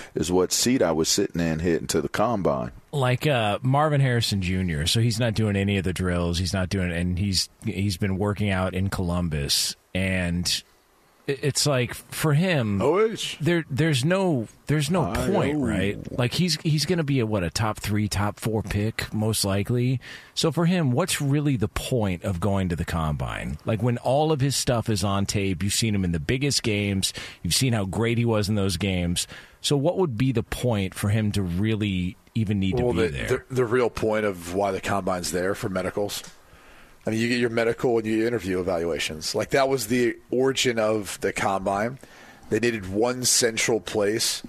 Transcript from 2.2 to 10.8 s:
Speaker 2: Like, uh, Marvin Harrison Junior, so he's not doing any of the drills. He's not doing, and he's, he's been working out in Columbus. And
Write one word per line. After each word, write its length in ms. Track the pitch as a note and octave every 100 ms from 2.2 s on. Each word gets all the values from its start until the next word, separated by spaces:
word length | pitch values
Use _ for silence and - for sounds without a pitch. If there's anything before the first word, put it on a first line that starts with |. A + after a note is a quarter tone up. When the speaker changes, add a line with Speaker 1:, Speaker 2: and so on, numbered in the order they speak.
| A2 A2 E2 C#2 A#1+ - -
Speaker 2:
Like, 340 | C#3+ B2+ B2+ D3+
uh, 340 | B2+ G#2+ G2+
Marvin 400 | C3 C#3 D#3 C#3+
Harrison 400 | C3 A#2+ A2+ G2+
Junior, 440 | F2+ F#2 F#2 D2+ D#2+
so 120 | A#2
he's 200 | A#2 G#2+
not 140 | B2
doing 220 | G#2+ A2 G2
any 220 | G2 G2+
of 60 | F#2
the 80 |
drills. 440 | F2 F#2 F2 F2 E2+
He's 140 | F2+
not 160 | F#2 F2+
doing, 220 | G2 F2+
and 260 | E2+ F2+ F2
he's, 300 | G2+ F#2 - - A2
he's 320 | F#2 G2+ F2+
been 200 | G2+ F#2+
working 320 | G#2 G2 G#2+
out 240 | F#2 F#2
in 160 | F2+ G2
Columbus. 840 | - F2 F2 F2 D2 C#2+ - - - _ F#2
And 500 | F#2+ F#2 F2 F2 E2+ - - _